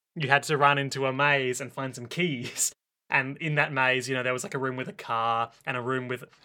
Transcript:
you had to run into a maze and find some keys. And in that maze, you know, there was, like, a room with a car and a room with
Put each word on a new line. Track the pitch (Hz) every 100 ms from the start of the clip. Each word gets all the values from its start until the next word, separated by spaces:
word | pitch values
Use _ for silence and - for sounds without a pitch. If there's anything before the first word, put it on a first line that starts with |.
| _ -
you | 143
had | 139
to | 139 147
run | 143 143
into | 139 135 135
a |
maze | 131 143 139 131 127
and | 127
find | - 131
some | 123 120
keys. | - 175 127 123 - - - _ _ _
And | 143 131 143
in | 160 147
that | 156
maze, | 135 131 127 123
you | 135
know, |
there | 127
was, | 127
like, | - 139
a |
room | 131 127
with | -
a |
car | - - 117 113 117 117 - -
and | 127
a |
room | 120 131 123
with | 127 127 _